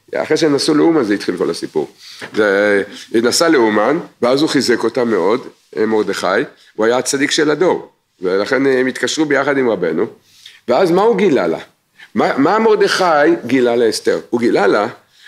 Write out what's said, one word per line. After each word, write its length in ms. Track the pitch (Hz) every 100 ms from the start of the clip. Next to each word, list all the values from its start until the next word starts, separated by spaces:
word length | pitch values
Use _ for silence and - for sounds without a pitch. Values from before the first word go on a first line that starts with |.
| -
אחרי 220 | - - 151
שהם 180 | 156
נסעו 200 | 139 160
לאומן 280 | 151 160 160
זה 120 | 104
התחיל 220 | 98 - 90
כל 140 | 76
הסיפור. 400 | 85 - 78 69 _ - - -
זה, 480 | - 104 98 104 101 98 - -
היא 80 | 117
נסעה 260 | 117 - 165
לאומן, 500 | 147 110 107 113 170 - -
ואז 200 | 120 139
הוא 60 | 156
חיזק 360 | 143 117 113
אותה 200 | 113 131
מאוד, 420 | 117 101 92 127 82 _ _ -
אה, 100 | 107
מרדכי, 400 | 110 98 95 90 104 151 - -
הוא 120 | - 113
היה 120 | 127
הצדיק 320 | 123 139 143
של 200 | - 151
הדור, 400 | 151 175 101 - _ _ -
ולכן, 460 | 90 98 101 131 139
אה, 140 | 127
הם 60 | 127
התקשרו 380 | 123 - 151
ביחד 340 | 156 135 139 135
עם 100 | 123
רבנו, 380 | 95 85 82 117 - _ _ - - -
ואז 220 | 127 185
מה 120 | 175
הוא 140 | 220 190
גילה 300 | 196 117 85
לה? 120 | 73 - _ _ _ -
מה, 240 | 107 165 -
מה 200 | 156 220
מרדכי 460 | 226 202 196 - 180 147 156 170 120
גילה 300 | 131 120 120
לאסתר? 440 | 113 - 107 85 -
הוא 100 | 120
גילה 260 | 113 143 196
לה, 200 | 117 113 - _ _